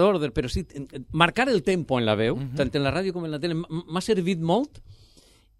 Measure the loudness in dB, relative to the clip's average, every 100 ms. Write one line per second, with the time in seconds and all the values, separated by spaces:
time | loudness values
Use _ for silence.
0 | 4 4 0 -4 -4 -4 -6 -12 -12 -12
1 | -6 2 2 4 2 2 2 -2 0 0
2 | 2 2 2 0 -4 -2 -2 0 0 0
3 | -2 -4 -6 -4 -2 -4 -4 -8 -4 -6
4 | 0 0 0 0 2 2 0 -8 -20 -20
5 | -20 -20 _ _ _ -12